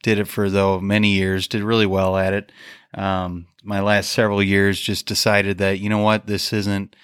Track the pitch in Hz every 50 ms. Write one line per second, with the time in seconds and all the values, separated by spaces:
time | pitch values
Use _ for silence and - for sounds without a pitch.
0 | - 117 107 101 104 - - - 104 98 95 98 98 98 95 92 95 98 101 107
1 | 107 104 98 95 95 95 95 95 90 - - 107 101 107 117 113 107 98 95 95
2 | 95 92 92 95 95 95 98 104 104 - _ - - - - - _ _ - -
3 | 98 98 95 92 92 87 90 87 87 _ _ _ _ 104 104 98 98 104 104 101
4 | 98 - - - 113 107 101 101 101 98 98 98 98 101 95 - - - 101 -
5 | - - 107 - - 117 104 101 98 98 98 87 98 98 98 95 101 104 107 104
6 | 107 107 107 107 - 104 104 95 - - - 107 98 101 101 98 98 - _ _